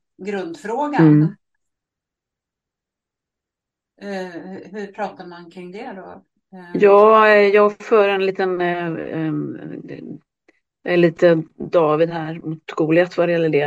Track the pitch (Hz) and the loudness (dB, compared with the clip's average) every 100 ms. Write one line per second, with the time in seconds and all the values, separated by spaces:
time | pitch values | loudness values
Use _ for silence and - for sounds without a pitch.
0 | _ _ 190 196 170 165 214 240 294 294 | _ _ -10 -8 -8 -10 -8 -6 -4 2
1 | 156 151 156 - _ _ _ _ _ _ | 4 4 0 -4 _ _ _ _ _ _
2 | _ _ _ _ _ _ _ _ _ _ | _ _ _ _ _ _ _ _ _ _
3 | _ _ _ _ _ _ _ _ _ _ | _ _ _ _ _ _ _ _ _ _
4 | 202 190 180 170 185 190 180 208 196 - | -12 -10 -10 -14 -16 -18 -16 -14 -14 -10
5 | 196 - 175 170 170 185 180 196 247 190 | -10 -10 -18 -20 -20 -18 -16 -16 -16 -16
6 | 175 185 _ _ _ 185 175 180 202 202 | -18 -20 _ _ _ -20 -10 2 6 8
7 | 214 220 214 208 202 208 208 208 - 226 | 8 6 6 6 4 4 2 0 0 2
8 | 202 196 190 190 190 180 175 175 170 160 | 2 0 -4 -2 -4 -2 -2 -4 -6 -8
9 | 151 160 156 151 143 - - - - - | -8 -6 -6 -6 -8 -10 -14 -16 -16 -16
10 | - 156 _ _ _ _ _ _ - 175 | -16 -18 _ _ _ _ _ _ -2 2
11 | 170 165 175 165 156 _ 156 175 156 151 | 2 4 2 2 -2 _ -2 0 2 2
12 | 170 165 156 170 156 160 - - 156 165 | 0 -2 -8 -10 -10 -12 -12 -4 0 2
13 | 180 - 175 170 160 147 | 0 0 0 0 0 0